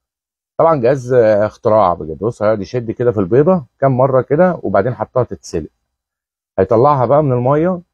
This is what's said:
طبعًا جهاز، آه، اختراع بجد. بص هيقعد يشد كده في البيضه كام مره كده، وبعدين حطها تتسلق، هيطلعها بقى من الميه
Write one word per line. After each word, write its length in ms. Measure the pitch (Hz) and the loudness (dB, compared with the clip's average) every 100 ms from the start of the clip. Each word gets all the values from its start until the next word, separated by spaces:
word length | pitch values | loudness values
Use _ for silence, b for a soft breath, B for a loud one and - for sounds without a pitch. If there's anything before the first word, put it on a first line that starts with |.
| _ _ _ _ _ - | _ _ _ _ _ -2
طبعًا 220 | 160 156 | 0 2
جهاز، 320 | 117 139 123 | 0 -2 0
آه، 320 | 127 110 104 107 | 2 4 2 0
اختراع 480 | - 120 107 95 | -2 0 2 2
بجد. 240 | 87 80 76 | 0 -6 -6
بص 260 | 107 - | -6 -2
هيقعد 180 | 107 110 | -2 -2
يشد 300 | 95 127 113 | -4 -8 -8
كده 200 | - 123 | -2 -2
في 80 | 107 | 0
البيضه 440 | 92 113 151 185 131 _ | 0 2 2 0 -4 _
كام 180 | 139 123 | -2 2
مره 240 | 135 131 | 2 0
كده، 380 | 120 147 185 165 | 0 0 0 0
وبعدين 320 | - 98 107 110 | -2 -2 -2 -4
حطها 280 | 110 131 | -6 -4
تتسلق، 460 | 117 95 - 85 76 _ _ _ _ _ _ _ _ - | -4 -6 -8 -8 -10 _ _ _ _ _ _ _ _ -4
هيطلعها 460 | 95 110 139 143 117 | 0 2 2 2 2
بقى 180 | 143 | 0
من 80 | 151 | 0
الميه 500 | 123 123 147 170 180 - | -2 0 0 -2 -4 -12